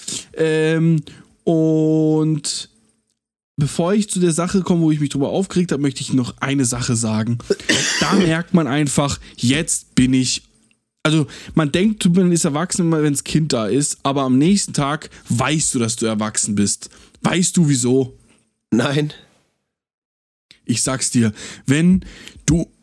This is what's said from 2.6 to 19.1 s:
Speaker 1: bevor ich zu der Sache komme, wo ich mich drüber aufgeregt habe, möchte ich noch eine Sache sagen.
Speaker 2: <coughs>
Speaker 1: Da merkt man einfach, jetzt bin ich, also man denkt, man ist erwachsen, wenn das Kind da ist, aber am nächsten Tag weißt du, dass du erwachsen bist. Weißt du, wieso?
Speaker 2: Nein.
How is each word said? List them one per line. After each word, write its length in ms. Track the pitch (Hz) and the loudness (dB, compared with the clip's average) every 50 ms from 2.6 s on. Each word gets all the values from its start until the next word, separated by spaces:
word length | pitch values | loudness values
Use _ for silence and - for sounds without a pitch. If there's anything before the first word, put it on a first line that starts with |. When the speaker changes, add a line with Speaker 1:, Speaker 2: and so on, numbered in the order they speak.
| - - _ _ _ _ _ _ _ _ _ _ _ _ _ _ _ _ _ - | -12 -14 _ _ _ _ _ _ _ _ _ _ _ _ _ _ _ _ _ -4
Speaker 1:
bevor 360 | 151 135 - - 170 170 202 | -2 -2 0 -2 0 2 2
ich 160 | 226 202 - | 2 0 0
zu 100 | - 185 | -2 0
der 140 | 180 175 160 | 0 2 2
Sache 280 | 165 170 180 - 196 175 | 0 -2 0 0 0 0
komme, 180 | - 185 170 | 2 2 2
wo 100 | 165 156 | 2 2
ich 80 | 156 151 | 2 0
mich 100 | 147 135 | 0 -2
drüber 180 | - 139 139 110 | -2 -2 -2 0
aufgeregt 420 | 92 156 196 - - 180 180 170 | 0 -2 -2 -2 -2 -2 0 0
habe, 100 | 165 135 | -2 -2
möchte 200 | 143 143 131 - | -2 -2 -4 -4
ich 100 | 139 - | -6 -2
noch 220 | - 131 123 123 - - | -2 -2 -2 -2 -4 -6
eine 240 | - 135 139 143 131 | -4 -2 0 0 0
Sache 320 | 113 123 120 123 - 123 110 | 0 -2 -4 -2 -2 -2 -2
sagen. 400 | 113 110 110 107 110 110 120 120 - | -2 -2 -2 -2 -2 -2 -4 -6 -4
Speaker 2:
<coughs> 40 | - 196 - - - - 143 135 - - - | -4 -6 -4 -2 -2 -2 -2 -2 -2 -2 -2
Speaker 1:
Da 100 | 151 147 180 | 0 2 2
merkt 400 | 196 185 165 160 165 170 - - | 2 2 2 0 -2 -2 0 0
man 140 | 175 160 131 | 2 2 2
einfach, 520 | 131 147 151 139 - - 147 143 - - - - - - | 0 0 0 0 0 0 0 0 -2 -6 -10 -16 -8 -2
jetzt 580 | - 117 131 151 170 - - - - _ _ | 0 0 2 0 0 -2 -4 -6 -8 _ _
bin 180 | - 127 127 131 | 2 4 4 4
ich, 300 | 131 131 123 - - - _ _ _ _ _ _ _ _ _ _ _ - | 2 2 0 -2 -6 -8 _ _ _ _ _ _ _ _ _ _ _ 0
also 240 | 156 151 160 147 120 - - - - - | 0 2 2 0 -2 -6 -12 -18 -4 -2
man 180 | 165 160 143 | 0 0 0
denkt, 420 | - 170 185 226 214 - - 185 170 | 0 2 2 2 0 2 2 2 4
man 160 | 190 190 175 170 | 4 4 4 2
ist 100 | 165 - | 2 0
erwachsen, 480 | 170 139 147 170 180 - - 180 165 | 0 -2 -2 -2 -2 -2 0 0 2
wenn 220 | 160 156 151 151 143 | 2 2 2 0 0
das 100 | 131 - | -2 -4
Kind 300 | - - 151 160 147 - | -2 -2 0 0 0 0
da 140 | 120 110 101 | -2 0 0
ist, 320 | 101 135 147 - - - - | 0 0 0 -2 -4 -4 -4
aber 200 | 135 135 139 135 | -2 -2 0 0
am 140 | 131 127 131 | 2 2 4
nächsten 360 | 143 175 208 196 - - - | 4 4 2 2 0 -2 -4
Tag 360 | - 143 139 147 156 - - - - - - | -4 -2 -2 -4 -6 -8 -14 -20 -20 -8 -4
weißt 440 | 123 117 131 131 151 160 147 - - | -2 -2 0 0 0 0 -2 -2 -2
du, 60 | 131 | -2
dass 160 | 117 113 113 | -2 -2 -2
du 100 | - 113 | -2 -2
erwachsen 500 | 110 110 104 107 107 107 - - - 104 | -2 -2 -2 -4 -4 -4 -4 -4 -2 -2
bist. 340 | 101 101 98 - - - - - - - - _ _ | 0 0 -2 -2 -6 -10 -16 -20 -20 -20 -20 _ _
Weißt 340 | - - 143 170 185 - - | -4 -2 0 0 0 0 2
du, 140 | 185 170 147 | 2 2 2
wieso? 480 | 143 127 120 123 127 131 135 120 - - _ _ _ _ _ _ _ _ _ _ | 2 0 0 2 2 2 0 -2 -6 -14 _ _ _ _ _ _ _ _ _ _
Speaker 2:
Nein. 420 | - 110 120 143 139 151 151 147 | -2 0 0 0 0 -2 -2 -4